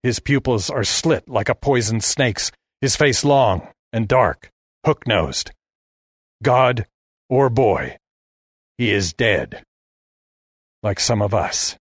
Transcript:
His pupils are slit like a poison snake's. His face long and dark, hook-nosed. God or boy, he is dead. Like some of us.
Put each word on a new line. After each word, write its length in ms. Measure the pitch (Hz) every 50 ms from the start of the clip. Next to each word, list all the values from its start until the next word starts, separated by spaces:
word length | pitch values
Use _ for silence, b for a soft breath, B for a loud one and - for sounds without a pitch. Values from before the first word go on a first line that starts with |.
| -
His 160 | 127 113 -
pupils 500 | - - 139 135 135 135 123 107 92 -
are 140 | - 135 104
slit 460 | - - - - 165 156 - _ -
like 200 | 131 107 98 -
a 60 | -
poison 460 | _ - 143 139 123 113 101 113 113
snake's. 500 | 101 - - - 139 123 98 - - - _ _ _ _ _ _
His 160 | - 131 -
face 260 | - 151 143 123 - -
long 460 | 147 143 139 131 110 92 85 - - _ _ _ _ -
and 160 | 113 113 98
dark, 420 | 127 131 120 90 - _ - - _ _ _ _ _ _ -
hook-nosed. 680 | 160 151 - - - 110 95 80 69 65 - - - - _ _ _ _ _ _ _ _ _ _ _ _ _ _ _ _ _ 110
God 440 | 135 123 127 131 123 123 120 101 _ _ _ _ _ _ _ _ _
or 220 | 131 131 139 131
boy, 480 | 117 123 131 107 92 - - - - - _ _ _ _ _ _ _ _ _ _ _ _ _ _ _ -
he 120 | 123 110
is 220 | 104 101 98 87 -
dead. 500 | - 120 113 101 80 - - - - - _ _ _ _ _ _ _ _ _ _ _ _ _ _ _ _ _ _ _ _ _ _ _ -
Like 160 | 104 98 -
some 220 | - - 120 104
of 140 | 104 101 98
us. 420 | 104 82 - - - - - - _ _